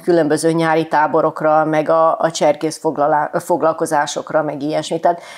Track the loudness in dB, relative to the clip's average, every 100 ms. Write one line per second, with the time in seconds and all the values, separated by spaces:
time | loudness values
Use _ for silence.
0 | 0 2 2 2 0 0 2 0 0 0
1 | 2 2 0 0 2 2 2 0 2 2
2 | 2 2 -2 0 0 0 -4 -4 -4 0
3 | 0 2 0 -4 -2 0 0 0 -2 0
4 | -2 -4 -2 -2 -2 -4 -4 -4 -4 0
5 | 0 0 -6